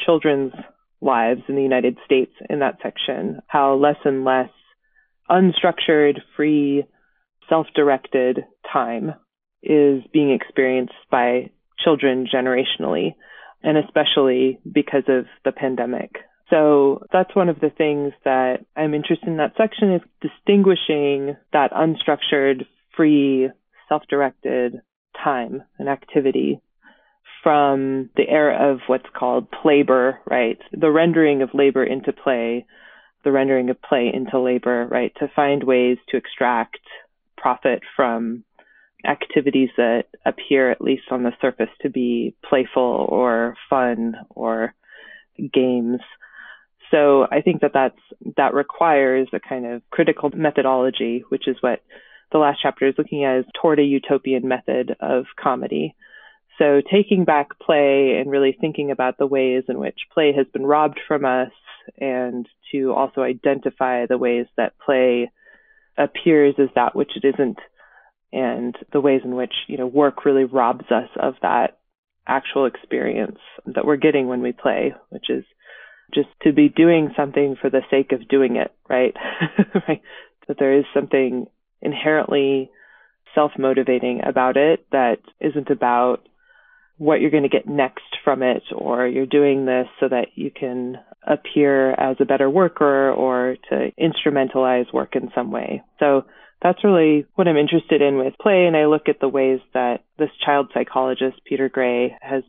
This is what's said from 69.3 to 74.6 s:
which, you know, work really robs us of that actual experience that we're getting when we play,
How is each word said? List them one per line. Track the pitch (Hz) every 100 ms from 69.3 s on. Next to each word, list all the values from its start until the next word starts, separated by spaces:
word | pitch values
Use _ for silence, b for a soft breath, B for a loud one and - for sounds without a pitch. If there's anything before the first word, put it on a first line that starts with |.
| 123
which, | 123 - -
you | 143
know, | 127
work | 135 143 - 147
really | 135
robs | 131 131 120 123 -
us | 117 117 -
of | 139 131
that | 90 113 120 - _ _ _ _ -
actual | 135 - 143 131
experience | - - 127 135 117 110 - - - -
that | 127 -
we're | 143
getting | 156 143 127
when | 123
we | 123
play, | 123